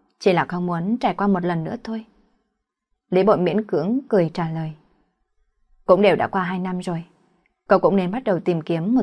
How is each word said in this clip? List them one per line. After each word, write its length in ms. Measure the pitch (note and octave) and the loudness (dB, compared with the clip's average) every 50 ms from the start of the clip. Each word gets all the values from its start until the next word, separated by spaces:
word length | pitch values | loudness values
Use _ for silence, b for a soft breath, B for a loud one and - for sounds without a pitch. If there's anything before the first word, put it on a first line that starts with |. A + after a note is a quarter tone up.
| _ _ _ _ | _ _ _ _
chỉ 140 | - G3+ F3+ | 0 2 2
là 120 | E3 D#3 | 2 0
không 200 | - F3 F3+ F3+ | -2 -4 -6 -4
muốn 320 | F3 F3 E3 E3+ G3 A#3 B3+ | -4 -4 -4 -4 -4 -4 -2
trải 160 | - A3 F3 | -2 -2 -2
qua 140 | - G3 G3+ | -2 0 0
một 180 | G3 F3+ F3+ | 0 0 0
lần 180 | F3+ F3 E3 D#3 | -2 -4 -4 -4
nữa 120 | E3 A3+ A#3 - | -6 -8 -10 -10
thôi." 220 | A3+ A3 A3 A3 _ _ _ _ _ _ _ _ _ _ _ _ _ _ _ _ _ _ _ _ _ | -10 -10 -10 -12 _ _ _ _ _ _ _ _ _ _ _ _ _ _ _ _ _ _ _ _ _
Lý 140 | F3+ F#3 F#3+ | 0 2 4
Bội 140 | G#3 F#3+ C#3 | 4 4 4
miễn 260 | F3+ E3+ D#3+ G#3+ A3 | 2 0 0 -2 -2
cưỡng 360 | - - D3+ D#3 F#3+ A#3 C4+ C#4 - | -2 -2 -2 -2 -2 -2 -4 -4 0
cười 200 | A#3 G3 E3+ D#3+ - | 0 2 2 0 -2
trả 160 | - E3+ D#3+ | -4 -6 -6
lời. 240 | D#3+ D#3+ D#3+ D#3 D3+ - _ _ _ _ _ _ _ _ _ _ _ _ _ _ _ _ _ _ _ _ _ | -6 -6 -8 -8 -10 -14 _ _ _ _ _ _ _ _ _ _ _ _ _ _ _ _ _ _ _ _ _
"Cũng 160 | - F#3 F3+ | 4 4 6
đều 140 | G#3 G3 E3 | 6 4 4
đã 120 | - - - | 2 0 -2
qua 160 | - F#3+ F3+ | -2 -4 -4
hai 160 | F3 F#3 F3+ | -4 -4 -4
năm 200 | F3+ F#3 F3+ F3+ | -6 -6 -6 -6
rồi, 240 | F3+ F#3+ E3+ E3 E3+ - _ _ _ _ _ _ _ _ _ _ _ - | -6 -6 -6 -6 -8 -12 _ _ _ _ _ _ _ _ _ _ _ 2
cậu 120 | G3+ F#3+ | 2 4
cũng 160 | F#3 E3+ F#3+ | 4 4 2
nên 160 | G3 F3+ F3 | 2 0 0
bắt 120 | F#3+ C4 C4 | -4 -4 -2
đầu 160 | A3 F#3+ D#3+ | -2 -2 0
tìm 220 | - - F3 E3 | 0 0 -2 -2
kiếm 340 | D#3 - E3+ D#3+ E3 G3+ B3 | -2 -2 -4 -2 -2 0 0
một 60 | C4 | 0